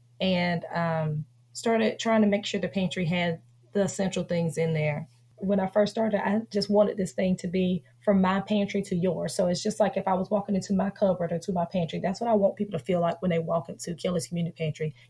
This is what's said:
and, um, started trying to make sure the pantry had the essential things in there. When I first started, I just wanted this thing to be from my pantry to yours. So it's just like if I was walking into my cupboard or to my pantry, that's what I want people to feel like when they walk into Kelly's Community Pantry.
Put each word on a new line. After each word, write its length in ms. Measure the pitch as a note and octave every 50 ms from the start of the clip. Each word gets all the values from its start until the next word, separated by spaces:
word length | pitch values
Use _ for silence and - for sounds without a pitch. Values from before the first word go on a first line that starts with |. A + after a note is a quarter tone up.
| _ _ _ -
and, 440 | - F#3+ F#3 F3 F3 F3 F3 E3+ - - -
um, 500 | E3+ E3+ E3 E3 D#3+ D#3 D#3 D3+ D3+ D#3 - _ _ _ _ -
started 460 | - - A#3 A3+ A3 A3+ G#3+ - -
trying 240 | - A3+ A3+ A3 G#3
to 60 | G#3
make 160 | G3 G3+ G#3
sure 160 | - - G3
the 80 | F3 F3+
pantry 360 | - G3 F#3 F3+ - F#3 F3+
had 360 | D#3 F3+ F3 F3 F3 E3 E3 - _ _ _ _ _ -
the 100 | G3+ G3
essential 420 | F#3 - - G3 F#3 - F#3 E3+
things 340 | - F3 E3+ E3+ E3 D3+ -
in 160 | E3 D#3+ D#3+
there. 340 | D#3 D3+ D3+ D3 D3+ D#3+ - _ _ _ _ _
When 240 | - - F#3+ G3+ G3
I 60 | F#3
first 260 | F#3 - G#3+ G#3 G#3 -
started, 320 | A3+ A3 A3 G#3 G3 -
I 180 | F#3+ G3+ A3 A3 -
just 200 | - G3+ G3 G3
wanted 260 | G3+ G3+ G#3+ G3+ -
this 160 | - F#3 F3+ -
thing 240 | - G3 F#3 F#3 F3+
to 100 | - F3+
be 340 | E3+ F#3 F#3 F3+ F#3 F3+ - - _ _
from 220 | - - G3+ F#3+ F#3+
my 180 | F#3 F#3+ G3
pantry 400 | G3 - G#3+ G#3 G3+ G3+ - G3+ F#3+
to 140 | - F#3
yours. 380 | F3 E3+ F#3 E3 E3 E3+ E3+ -
So 140 | - F#3+ F3+
it's 140 | F3+ F3 -
just 180 | G#3+ G#3 -
like 160 | G#3+ F#3+ -
if 100 | G3 F#3+
I 80 | - F#3+
was 160 | F#3 F#3+ -
walking 240 | G#3 G3+ - - G3+
into 180 | F#3 F#3 - G3+
my 160 | F#3 F#3 G3+
cupboard 440 | - - - G3 F3+ F3 F3 E3 E3+
or 60 | E3+
to 120 | - - F#3+
my 120 | F3+ E3+
pantry, 340 | F3 - F#3+ E3+ D3+ - E3+
that's 220 | E3 F3 F#3+ -
what 100 | A#3 A#3
I 40 | A3+
want 220 | G#3 G3 F#3+ G3
people 220 | - G#3+ G#3 - B2
to 60 | -
feel 160 | - F3+ F3
like 200 | E3+ E3+ D#3 -
when 100 | - F3+
they 100 | E3+ E3
walk 280 | D#3+ E3 E3 E3 - -
into 260 | - - - - E3+
Kelly's 340 | D#3 - F#3 F3+ E3+ - -
Community 260 | F3 E3+ E3+ E3 -
Pantry. 380 | - E3 D#3 D3 - D#3 D#3 - - -